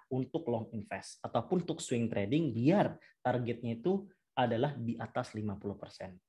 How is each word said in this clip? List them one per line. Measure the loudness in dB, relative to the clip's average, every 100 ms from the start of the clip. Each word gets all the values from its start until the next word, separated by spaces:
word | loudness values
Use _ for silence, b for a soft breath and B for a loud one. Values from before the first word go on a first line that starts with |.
| -4
untuk | -4 -2 -4 -2
long | -2 -2
invest, | -8 -6 -8 -8 -10
ataupun | -2 0 2 0
untuk | 0 -4
swing | -2 0 2
trading, | 0 2 2 2 4
biar | 6 6 4 -2 b _
targetnya | 0 2 0 -2 -4 -2
itu | 0 0 B B _
adalah | 0 2 4 2
di | 0 -4 -4
atas | -4 -4 -4 -4
lima | -4 -4
puluh | -6 -6
persen. | -10 -12 -14 -14